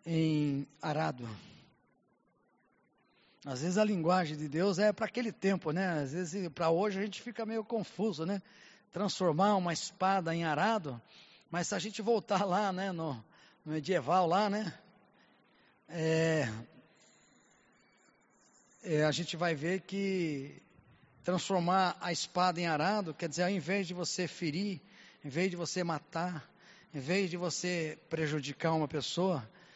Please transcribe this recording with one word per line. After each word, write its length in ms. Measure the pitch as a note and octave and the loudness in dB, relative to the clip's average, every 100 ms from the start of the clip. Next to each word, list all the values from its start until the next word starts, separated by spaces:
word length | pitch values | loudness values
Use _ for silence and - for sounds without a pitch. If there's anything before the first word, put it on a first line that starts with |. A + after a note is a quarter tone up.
| - | -2
em 600 | D#3+ D#3+ D3+ D3 C#3 C#3 _ | 2 2 2 2 0 -4 _
arado. 480 | E3 D3+ D#3+ B2 A#2 G2+ - - - _ _ _ _ _ _ _ _ _ _ _ _ _ _ _ _ _ | -4 0 -2 -4 -8 -12 -16 -20 -20 _ _ _ _ _ _ _ _ _ _ _ _ _ _ _ _ _
Às 180 | C#3+ B2+ | -8 -4
vezes 140 | D#3+ F#3 | 0 2
a 80 | |
linguagem 520 | G#3+ G3 D#3+ F#3 D#3+ D3+ | 4 4 4 4 2 -2
de 120 | D3+ | -4
Deus 300 | D3+ G3 F3 | 0 2 4
é 140 | G#3+ | 2
pra 140 | - A3 | 2 -2
aquele 260 | - A#3 | -2 -4
tempo, 400 | - G3 F#3 D#3+ | 0 0 0 0
né? 280 | E3 F#3+ D#3+ | 0 0 0
Às 120 | C3+ | -2
vezes 360 | E3 E3+ F#3+ F3 | -4 -4 -4 -6
pra 200 | C#3 E3 | 0 2
hoje 300 | E3 G#3+ F#3+ | 4 2 0
a 20 | |
gente 180 | G#3 - | -4 -6
fica 240 | A#3+ A3 | -10 -8
meio 200 | A3 A3+ | -6 -4
confuso, 600 | G3+ A3+ F3+ - A3 D3 | -2 -4 -4 -2 -2 0
né? 160 | D#3+ G3 - - - - _ | -2 -4 -6 -20 -20 -20 _
Transformar 640 | F3 G3 - F3+ D3+ G3+ G3+ | -4 -2 2 2 6 6 6
uma 180 | F3 | 2
espada 600 | D#3+ - - F#3+ G3 E3 | -2 -6 -2 2 2 2
em 100 | E3 | 0
arado, 560 | E3 D3 G3+ A3 D#3 A#2 - - - - - | 0 2 2 2 -2 -10 -12 -20 -20 -20 -6
mas 180 | E3+ F3 | -4 -2
se 60 | |
a 40 | F#3+ | -2
gente 220 | G3 G#3 | -4 -4
voltar 460 | G#3 A3+ - G3 G3 | 0 0 2 0 2
lá, 260 | F3+ G3+ | 2 0
né, 200 | F3+ G3 | -2 -4
no, 200 | E3+ D#3+ A#2 - - - _ | -4 -4 -6 -10 -20 -20 _
no 100 | D#3 | -6
medieval 540 | D#3 C#3 F3+ B2+ F3+ E3+ | -4 0 0 4 4 4
lá, 220 | F3+ G#3 | 4 2
né, 240 | G#3 G#3 - - _ _ _ _ _ _ _ _ _ - | 0 -4 -8 -16 _ _ _ _ _ _ _ _ _ -10
é, 640 | E3+ D#3+ D#3+ E3 D#3 B2+ A2 A#2 - - _ _ _ _ _ _ _ _ _ _ _ _ _ _ _ _ _ _ - | -2 2 4 4 2 0 -4 -12 -20 -20 _ _ _ _ _ _ _ _ _ _ _ _ _ _ _ _ _ _ -12
é, 220 | F#3 D3+ | 0 2
a 60 | D3+ | 2
gente 260 | D3 F3 E3 | 2 -4 -2
vai 180 | F3 | 0
ver 280 | D3+ D#3+ F#3+ | 0 0 -2
que 800 | - G3 G3 F#3+ E3 C#3+ C#3 C#3+ - - - - - _ | -4 -4 -2 0 -2 -4 -8 -14 -20 -20 -20 -20 -20 _
transformar 720 | - F3+ - F#3+ F3 F#3+ F#3 - | -2 -2 0 0 4 4 4 0
a 100 | F3 | -4
espada 480 | E3+ - F3+ F3+ E3+ | -4 -2 2 2 2
em 80 | E3+ | 0
arado, 460 | D3+ E3+ G#3+ F3 | 2 2 0 -2
quer 160 | D3 E3 | -6 -6
dizer, 140 | D#3 | 0
ao 80 | F3+ | 0
invés 360 | G3 D3 G3+ F3 | 0 0 -2 -2
de 60 | |
você 340 | F3+ - - F3 | -4 -4 -4 -4
ferir, 540 | - E3+ D#3 G#3 E3+ - - - - | -2 -4 -2 -4 -6 -12 -20 -20 -16
em 60 | D3 | -6
vez 220 | C3+ F#3+ | 0 0
de 60 | F3 | -2
você 280 | E3+ F#3 | -4 -2
matar, 640 | E3+ D3+ - E3 F3+ E3 - _ - - - | -2 -2 -4 -6 -4 -6 -12 _ -20 -20 -14
em 60 | D3 | -8
vez 280 | C3 F#3+ F#3 | 0 0 0
de 80 | F3 | -2
você 600 | F3 - F3+ F3 D#3 - - | -4 -2 -2 -2 -4 -8 -8
prejudicar 640 | D#3+ D#3 D3+ C3+ C#3+ E3 | -2 0 -2 -4 -2 0
uma 160 | D#3+ D3+ | 2 0
pessoa, 580 | D3+ - - F#3+ D#3 A2 - - | -2 -4 0 0 0 -4 -14 -20